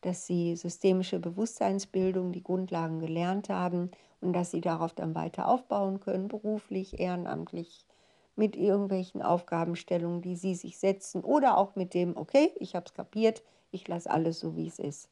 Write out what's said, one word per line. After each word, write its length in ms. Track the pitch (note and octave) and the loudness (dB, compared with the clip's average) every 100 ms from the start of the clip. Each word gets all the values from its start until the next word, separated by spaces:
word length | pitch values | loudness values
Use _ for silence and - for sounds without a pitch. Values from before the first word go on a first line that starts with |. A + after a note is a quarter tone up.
dass 260 | F#3 F3+ - | -4 -4 -2
sie 300 | F3 E3+ E3+ | 0 0 -2
systemische 640 | F3 - G3 F#3 F#3 F3+ | -6 2 4 4 2 -2
Bewusstseinsbildung, 1120 | E3+ F3 A3+ - G3 G3 G3 F#3+ F#3 F#3 F3+ | -4 -4 -4 0 0 0 -2 0 2 2 -2
die 100 | F3+ | -6
Grundlagen 580 | F3+ F#3 F#3 E3+ E3 D#3+ | -2 -2 0 -2 -2 -2
gelernt 500 | D#3+ E3 F3 G3 G#3 | -2 0 0 0 -2
haben 400 | F#3+ F3+ F3 F3+ - _ _ | -2 0 0 -2 -6 _ _
und 100 | F#3 | 0
dass 180 | F3 F3 | 0 0
sie 120 | E3+ | -2
darauf 320 | E3+ D#3+ E3 | 0 0 -2
dann 200 | - E3+ | -2 -4
weiter 320 | D#3+ E3 F#3 - | -2 -4 -2 2
aufbauen 540 | B3+ B3+ G3+ G3 G3 | 2 2 -2 0 -2
können, 280 | G3 F#3+ G3 | -2 -2 -2
beruflich, 720 | G#3+ G#3+ G#3+ - F#3+ F#3+ - | -4 -4 -4 -4 -6 -6 -4
ehrenamtlich, 880 | F3+ F3+ F3 D#3 E3 F3 E3+ - _ _ _ _ _ - | -2 -2 -4 -6 -6 -10 -10 -16 _ _ _ _ _ 0
mit 160 | G#3+ | 0
irgendwelchen 680 | - G3+ G3+ G3+ F#3+ F#3 - | 2 4 4 2 -2 -2 -4
Aufgabenstellungen, 1000 | - F3 F3 E3+ E3 E3+ - F3 E3+ F3 | 2 2 2 -2 0 -4 -2 -2 0 -4
die 160 | F3+ F3 | -4 -4
sie 180 | F#3+ | -4
sich 220 | F3 - - | -4 -6 0
setzen 480 | F#3+ G3 - F#3+ | 0 0 -2 -6
oder 320 | - D4 C4 G3+ | 2 4 6 6
auch 180 | G3 | 2
mit 200 | G3 F#3 | 0 -2
dem, 240 | F3 F3 - | 0 0 -2
okay, 340 | D#3 C#4 D#4+ - | 2 6 6 2
ich 180 | F#3 F3+ | -8 -8
hab's 160 | F3+ | -8
kapiert, 500 | - - G#3+ A3 A3 _ _ _ | -14 -8 2 2 2 _ _ _
ich 180 | F#3+ - | -12 -6
lass 180 | F3 - | -6 0
alles 340 | D#3 E3 E3 | 2 2 -2
so, 160 | E3 D#3+ | -6 -4
wie 100 | E3 | -6
es 120 | - | -6
ist. 300 | C#3+ D3 - | -10 -10 -18